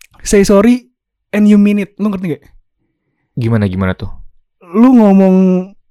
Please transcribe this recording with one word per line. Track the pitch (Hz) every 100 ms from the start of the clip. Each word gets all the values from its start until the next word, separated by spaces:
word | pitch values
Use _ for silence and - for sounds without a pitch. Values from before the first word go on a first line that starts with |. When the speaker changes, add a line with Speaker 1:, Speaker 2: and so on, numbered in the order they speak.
| _ _
Speaker 1:
Say | - 208
sorry | 196 196 226 247 _ _ _ _ _
and | 202 208
you | 208
mean | 202 208
it. | 190 -
Lu | 208
ngerti | 190 185
nggak? | 143 _ _ _ _ _ _ _ _ _
Speaker 2:
Gimana, | - 113 113 101
gimana | 92 95
tuh? | 92 90 - - _ _ _ 180
Speaker 1:
Lu | 185 247
ngomong | 247 214 196 190 185 190 180 185 - _